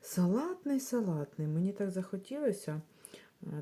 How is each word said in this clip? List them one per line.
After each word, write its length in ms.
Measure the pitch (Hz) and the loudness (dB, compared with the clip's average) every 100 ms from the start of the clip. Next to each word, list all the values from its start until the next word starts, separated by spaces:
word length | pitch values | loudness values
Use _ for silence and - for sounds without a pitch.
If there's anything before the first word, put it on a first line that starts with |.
салатний-салатний. 1500 | - - 180 220 330 370 285 269 - 247 202 156 143 - 151 | -4 2 4 4 0 -2 0 0 2 0 2 0 -2 -2 0
Мені 240 | 156 190 | 2 0
так 180 | 202 202 | 0 -2
захотілося, 880 | 185 185 190 - 277 277 - - 151 - - - - - _ | -2 -4 -6 -6 -2 0 0 -2 -6 -8 -18 -20 -20 -20 _
е, 40 | - 147 | -10 -8